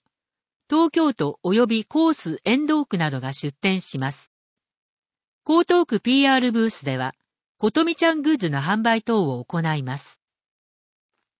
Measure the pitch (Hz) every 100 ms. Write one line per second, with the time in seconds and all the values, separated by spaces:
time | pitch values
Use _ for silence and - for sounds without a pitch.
0 | _ _ _ _ _ _ - 302 330 330
1 | 311 254 147 - 180 208 240 226 214 302
2 | 330 311 170 156 - 254 302 311 285 185
3 | 156 135 131 135 147 - 196 190 - 139
4 | 131 139 - _ _ _ _ _ _ _
5 | _ _ _ _ - 320 349 349 339 214
6 | - 269 277 262 247 226 226 - 139 131
7 | 127 - _ _ _ - - 311 330 330
8 | 330 320 285 311 180 139 143 208 226 226
9 | - 220 160 123 123 170 165 156 127 139
10 | - - _ _ _ _ _ _ _ _
11 | _ _ _ _